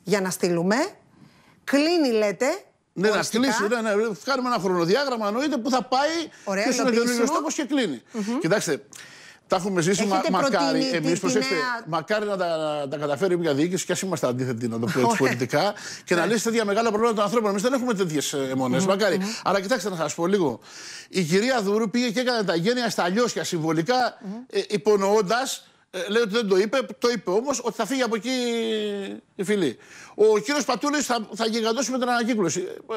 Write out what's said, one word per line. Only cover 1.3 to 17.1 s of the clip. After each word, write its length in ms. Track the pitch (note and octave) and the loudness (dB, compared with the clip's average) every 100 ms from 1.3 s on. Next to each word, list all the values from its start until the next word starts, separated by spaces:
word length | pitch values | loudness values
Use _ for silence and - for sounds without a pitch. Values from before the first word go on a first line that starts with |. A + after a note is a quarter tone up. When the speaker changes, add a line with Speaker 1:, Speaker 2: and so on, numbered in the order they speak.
| _ _ _ | _ _ _
Speaker 1:
Κλείνει, 440 | - C#4 D#4 F4 C4+ | 0 2 4 2 2
λέτε, 360 | A3 G#3 F#3+ B3+ F#4+ - _ _ | 2 0 0 -2 -2 -8 _ _
Speaker 2:
Ναι, 160 | - G#3 | 0 2
να 60 | |
Speaker 1:
οριστικά. 280 | G3 D3 A3 | 2 0 0
Speaker 2:
κλείσει, 200 | C4 A3+ G3+ | 2 0 0
ναι, 120 | A#3+ | 0
ναι. 100 | A3 G3+ A3+ G3 | 0 0 0 -2
Κάνουμε 240 | - C4+ B3 | -4 -2 0
ένα 100 | A3+ | 0
χρονοδιάγραμμα, 680 | F#3 F3+ E3 A#3+ C#4+ A#3 G#3 | 0 2 2 2 2 -2 -2
εννοείται, 300 | A#3 D4 C4+ | -2 0 -2
που 140 | A#3+ | 0
θα 120 | B3+ | 0
πάει, 260 | - B3+ D4+ E4 D4+ - | 2 2 2 0 -6 -8
Speaker 1:
Ωραία, 200 | - F#3+ | -4 -2
Speaker 2:
ποιος 100 | A#3 B3 | 0 0
είναι 120 | B3+ | 2
ο 20 | |
καινούριος 240 | A#3 A#3+ A#3+ | 2 2 2
Speaker 1:
υλοποιήσιμο. 200 | B3+ E4 | 0 0
Speaker 2:
στόχος 180 | D4 | -2
και 100 | - | -4
κλείνει. 380 | C4+ C#4+ G#3 A#2+ - | -2 0 0 -4 -10
Speaker 1:
Μμμ. 260 | A#3 G3+ B3+ | -6 -4 -2
Speaker 2:
Κοιτάξτε, 440 | E3 G#3 F3+ C3+ - - - - - - - | 0 0 0 -4 -6 -20 -20 -20 -20 -14 -2
τα 100 | F#3 | -2
έχουμε 240 | G3+ F3+ | 0 0
ζήσει, 240 | D#3+ G3 G#3 | 2 2 0
μα-, 80 | F#3+ | 0
Speaker 1:
Έχετε 140 | - | 2
Speaker 2:
μακάρι 260 | F3+ C#4 G3 | 2 2 2
Speaker 1:
προτείνει 280 | E3+ D#3+ - E3+ | 2 0 0 0
Speaker 2:
εμείς, 120 | D#3+ | 0
Speaker 1:
τη, 60 | |
τη 60 | F3 | 0
Speaker 2:
προσέξτε, 340 | - G#3+ - | 0 0 0
Speaker 1:
νέα 300 | - B3+ A#3 D#3 | 0 -2 -4 -4
Speaker 2:
μακάρι 400 | D#3+ - G#3+ G#3 | -4 0 -2 0
να 100 | F#3+ | -2
τα, 200 | F3 D#3+ | 0 0
να 320 | D#3 D3+ C#3 | -2 -2 -4
τα 80 | D3 | -4
καταφέρει 420 | D3 C#3+ F#3+ F3 | -2 0 2 2
μια 160 | E3+ | 2
διοίκηση, 300 | C#3 F3 F3+ | 2 2 0
κι 80 | - | -2
ας 80 | E3+ | -4
είμαστε 260 | F#3+ D#3+ B2+ | -2 -2 0
αντίθετοι, 420 | B2 B2+ A#2 A#2+ | 0 -2 -2 -4
να 100 | A2+ | -2
το 80 | A#2 | -2
πω 0 | |
έτσι 140 | C3 | 2
Speaker 1:
Ωραία. 160 | A#2+ - | 2 4
Speaker 2:
πολιτικά, 580 | C3 A#2+ B2+ D3 G3 G3+ - - | 2 0 0 0 0 -2 -10 -10
και 100 | - | -2
να 120 | F3 E3 | 0 2
Speaker 1:
Ναι. 60 | |
Speaker 2:
λύσει 120 | A3+ | 2
τέτοια 200 | A3+ A3+ | 0 0
μεγάλα 240 | G#3 G3+ A#3 | 0 2 0
προβλήματα 260 | G#3 A#3 | 2 2